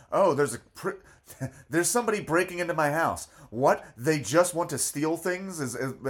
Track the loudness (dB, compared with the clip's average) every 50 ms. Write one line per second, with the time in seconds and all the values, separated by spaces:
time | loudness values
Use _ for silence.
0 | -10 _ 0 2 4 4 4 2 0 0 -2 -6 -12 _ _ -10 -8 -8 -8 -8
1 | -14 -20 -20 _ _ -20 -12 -10 -10 -10 -10 -14 -12 -2 0 0 0 2 2 2
2 | 2 2 0 -2 0 2 2 2 2 2 -2 -4 -2 -2 0 2 2 2 2 2
3 | 0 0 0 -2 -6 -12 -18 -20 -20 -10 -4 2 4 4 4 4 0 -8 -16 -4
4 | 0 0 0 0 0 2 4 4 4 4 2 -2 -4 -4 -2 -2 -4 -4 -2 -2
5 | -2 -2 -2 -2 -2 -2 -4 -4 -6 -8 -8 -6 -6 -6 -4 -4 -4 -6 -6 -6
6 | -4 -2